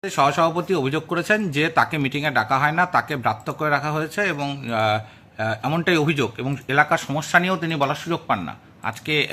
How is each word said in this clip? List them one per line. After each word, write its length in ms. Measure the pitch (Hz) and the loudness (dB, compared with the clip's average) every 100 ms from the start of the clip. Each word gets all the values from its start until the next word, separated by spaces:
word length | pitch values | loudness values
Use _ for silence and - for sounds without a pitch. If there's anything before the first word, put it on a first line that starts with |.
| 196 | -4
সহসভাপতি 640 | 170 139 151 165 165 170 180 | 2 2 4 2 2 0 0
অভিযোগ 280 | 131 151 - | 2 -2 -2
করেছেন 420 | 170 165 214 202 | -4 2 0 2
যে 200 | 143 156 | 0 2
তাকে 280 | 160 - 160 | 4 2 2
মিটিংয়ে 340 | 135 143 151 | 0 0 0
ডাকা 280 | 127 107 135 | 0 2 2
হয় 120 | 147 | 2
না, 140 | 165 175 | 2 2
তাকে 300 | 131 - 147 | 2 0 -2
ব্রাত্য 380 | 117 110 - | 0 -2 -6
করে 160 | 139 151 | -4 0
রাখা 220 | 143 147 | 0 0
হয়েছে 300 | 151 156 175 | -4 -4 -2
এবং, 360 | 202 147 143 139 | -2 0 -4 -6
আহ, 420 | 120 113 110 107 107 - - - | -4 0 2 2 -2 -18 -20 -6
আহ, 140 | 110 107 | -4 -2
এমনটাই 340 | 127 160 160 170 | -2 0 2 2
অভিযোগ 340 | 147 147 123 120 | 2 2 0 -2
এবং 180 | 127 139 - | -4 -4 -2
এলাকার 300 | 139 147 165 | 0 2 0
সমস্যা 420 | - 143 151 175 | -2 -6 0 0
নিয়েও 180 | 180 185 | 2 -2
তিনি 180 | 165 160 | -2 0
বলার 200 | 135 143 | 0 -2
সুযোগ 240 | - 165 - | -4 -6 -2
পান 120 | 117 | -4
না। 160 | 80 - - - | -4 -12 -18 -10
আজকে, 440 | 104 113 - 151 135 | -8 -8 -2 0 0